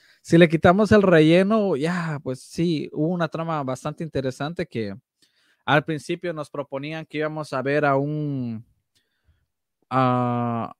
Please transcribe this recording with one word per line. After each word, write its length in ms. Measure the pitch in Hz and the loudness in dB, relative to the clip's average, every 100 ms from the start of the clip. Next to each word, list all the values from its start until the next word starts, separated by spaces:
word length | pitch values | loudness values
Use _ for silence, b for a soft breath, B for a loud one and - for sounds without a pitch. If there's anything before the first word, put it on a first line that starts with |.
| _ _ | _ _
si 160 | - 170 | 2 6
le 120 | 175 | 6
quitamos 420 | 160 185 185 214 | 6 4 4 4
el 100 | 214 | 4
relleno, 720 | 190 165 156 175 196 220 202 139 | 6 6 6 6 4 0 0 -2
ya, 440 | 156 180 165 147 | -2 -4 -6 -8
pues 180 | 135 127 | -8 -10
sí, 460 | - - 175 151 127 | -10 -4 -2 -2 -4
hubo 140 | - 156 | -4 -2
una 180 | 180 160 | -2 -4
trama 340 | 160 165 156 | -6 -6 -6
bastante 400 | 131 131 151 151 | -6 -6 -8 -8
interesante 640 | 165 147 131 - 143 170 175 | -8 -6 -6 -6 -8 -8 -8
que 280 | 120 104 98 _ _ _ _ _ _ - | -6 -8 -10 _ _ _ _ _ _ 0
al 200 | 147 147 | 0 0
principio 480 | 151 - 175 175 | -6 -6 -8 -6
nos 160 | 156 143 | -8 -10
proponían 560 | 143 139 135 143 160 156 | -10 -10 -10 -10 -12 -10
que 140 | 147 | -6
íbamos 340 | 151 156 147 | -6 -6 -6
a 80 | 135 | -4
ver 240 | 131 147 143 | -2 0 2
a 120 | 139 | 2
un, 680 | 143 151 147 135 120 110 - _ _ _ _ _ _ _ _ _ _ _ - | 0 -4 -4 -4 -6 -8 -14 _ _ _ _ _ _ _ _ _ _ _ -4
a, 840 | 131 127 123 120 120 120 117 110 - | 0 2 2 0 -2 -2 -4 -6 -12